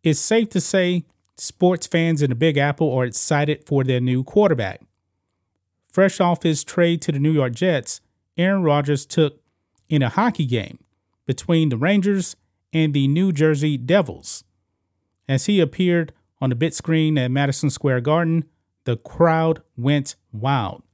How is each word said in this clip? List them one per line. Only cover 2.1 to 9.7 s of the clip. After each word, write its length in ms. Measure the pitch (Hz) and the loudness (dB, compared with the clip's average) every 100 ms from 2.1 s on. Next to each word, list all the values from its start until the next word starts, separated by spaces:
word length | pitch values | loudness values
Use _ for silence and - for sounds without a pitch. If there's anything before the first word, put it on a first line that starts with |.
| 156 | 0
in 80 | 143 | 0
the 60 | 120 | 2
Big 200 | 160 143 | 0 2
Apple 400 | 143 143 156 127 | 0 0 -2 0
are 80 | |
excited 640 | 123 - - 147 147 151 - | -2 -4 -2 0 0 -4 -2
for 160 | 139 | 0
their 160 | 131 123 | 2 0
new 240 | 127 127 | 0 -2
quarterback. 580 | 131 208 202 147 98 - _ _ _ _ _ _ _ _ _ _ _ | 0 2 2 2 -2 -8 _ _ _ _ _ _ _ _ _ _ _
Fresh 300 | - 190 - | 0 0 2
off 240 | 175 170 | 0 2
his 180 | 170 156 | 0 -2
trade 400 | - - 170 170 | -4 0 0 0
to 80 | - | -2
the 80 | 139 | 0
New 140 | 151 | 2
York 200 | 156 127 | 2 0
Jets, 460 | 117 185 151 - - _ _ _ - | -2 0 0 -4 -12 _ _ _ -2
Aaron 260 | 185 196 | 0 2
Rodgers 420 | 165 147 143 143 | 2 2 0 -2
took 380 | - - 151 - _ _ _ | -2 0 0 -2 _ _ _